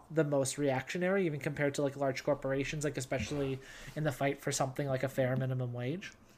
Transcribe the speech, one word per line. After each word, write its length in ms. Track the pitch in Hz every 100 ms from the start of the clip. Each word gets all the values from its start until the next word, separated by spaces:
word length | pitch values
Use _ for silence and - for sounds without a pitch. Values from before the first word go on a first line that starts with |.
| -
the 140 | 160
most 320 | 147 143 135 -
reactionary, 720 | 143 127 - 180 180 196 175
even 120 | 147
compared 360 | 160 143 143
to, 80 | 143
like, 140 | 139 139
large 280 | 139 131
corporations, 580 | - 139 135 135 135 156
like, 140 | 147 131
especially 600 | 127 135 - 147 139 131 - - -
in 100 | 151
the 80 | 156
fight 280 | - 139 143
for 100 | -
something 380 | 139 131 - 143
like 140 | 131
a 60 | 135
fair 280 | 139 127 131
minimum 360 | 131 131 123
wage. 400 | 120 123 180 - - -